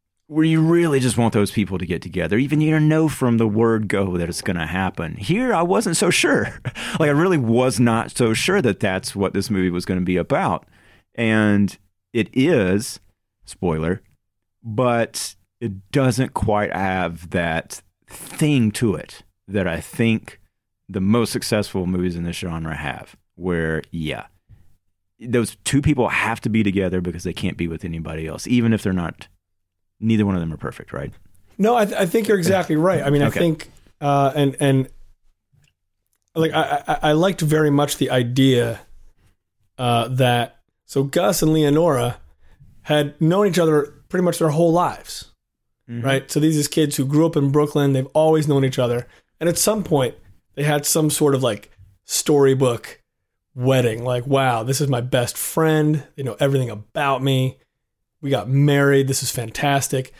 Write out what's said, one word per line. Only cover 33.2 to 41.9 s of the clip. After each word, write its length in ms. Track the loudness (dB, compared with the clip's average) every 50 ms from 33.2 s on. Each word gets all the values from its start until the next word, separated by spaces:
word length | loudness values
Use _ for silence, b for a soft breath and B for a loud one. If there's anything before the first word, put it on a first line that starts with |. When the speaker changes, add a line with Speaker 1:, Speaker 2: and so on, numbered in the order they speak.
Speaker 2:
I 40 | 2
Speaker 1:
Okay. 140 | 0 0 0
Speaker 2:
think, 300 | 0 0 0 -2 -8 -16 -20 -20 _ -20 _ _
uh, 320 | -2 0 2 2 2 2 2
and, 220 | 2 0 0 0 0
and, 280 | 2 2 2 2 0 -2 -10 -18 -20 -20 -20 _ _ _ _ _ _ _ _ _ _ _ _ _ _ _ _ _ _ _ _ _ _ _ _
like, 180 | -2 0 0
I, 300 | 0 -2 0 0 -2 -4 -2
I, 120 | -4 -4 -2 0 2
I 20 |
liked 280 | 2 2 2 0 0 0
very 300 | 0 0 2 2 2 2
much 260 | 2 2 0 0 -2
the 140 | -4 -2 0
idea, 720 | 0 0 0 0 2 2 4 4 4 4 2 0 -4 -10 -14 -20 -20 -20 -20 -20 _ _ _ _ _ _ _ _ _ _ _ _ _
uh, 320 | -4 -2 0 2 0 0 -2
that, 520 | 0 2 2 2 2 0 -2 -4 -10 _ _ _ _ _ _
so 160 | -4 -2 -2 -2
Gus 380 | 0 0 0 2 2 0 2
and 100 | 2 2
Leonora 640 | 2 2 2 2 2 2 2 2